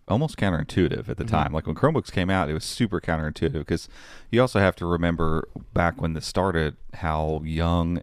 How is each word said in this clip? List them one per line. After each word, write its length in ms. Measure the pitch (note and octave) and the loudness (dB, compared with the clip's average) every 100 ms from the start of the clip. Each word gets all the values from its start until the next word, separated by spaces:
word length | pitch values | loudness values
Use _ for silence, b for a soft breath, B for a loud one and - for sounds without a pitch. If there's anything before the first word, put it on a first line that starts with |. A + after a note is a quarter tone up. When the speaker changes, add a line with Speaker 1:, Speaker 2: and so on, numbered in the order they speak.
| - | -2
Speaker 1:
almost 300 | G#2 D#3 - | 0 0 0
counterintuitive 720 | G2+ E2 - - F2+ - - | 0 0 0 2 2 0 -6
at 80 | - | -6
the 80 | - | 0
Speaker 2:
Mm-hmm. 100 | - | 2
Speaker 1:
time. 180 | - | 2
Like, 140 | D2+ - | -2 -4
when 80 | D#2 | 2
Chromebooks 340 | C#3 D3+ - | 2 2 -2
came 180 | - F2+ | -2 2
out, 200 | F#2+ D2 | 2 2
it 40 | |
was 100 | D#2 | -2
super 360 | - - A#2 E2 | -4 -2 0 0
counterintuitive 640 | - D#2+ D2+ - E2 D2+ D2 | -2 -2 -2 -2 -2 -2 -2
'cause 220 | E2 - B B B B | -4 -4 B B B B
you 80 | A2+ | 2
also 180 | B2+ G#2 | 4 4
have 160 | F#2+ - | 4 2
to 80 | E2+ | 0
remember 640 | E2+ E2+ E2 E2 D#2+ - - - | 0 0 2 2 2 -2 -12 -4
back 280 | - E2+ E2+ | 0 0 0
when 120 | E2 | -4
this 120 | D#2 - | -4 -4
started 520 | - F#2+ E2 D2+ - - - | 0 0 2 0 -4 -14 -6
how 460 | E2 D#2 D#2 D#2 | -2 0 0 -2
young 560 | D#2+ D#2+ E2+ F2 E2+ E2+ | -4 -2 2 2 2 -2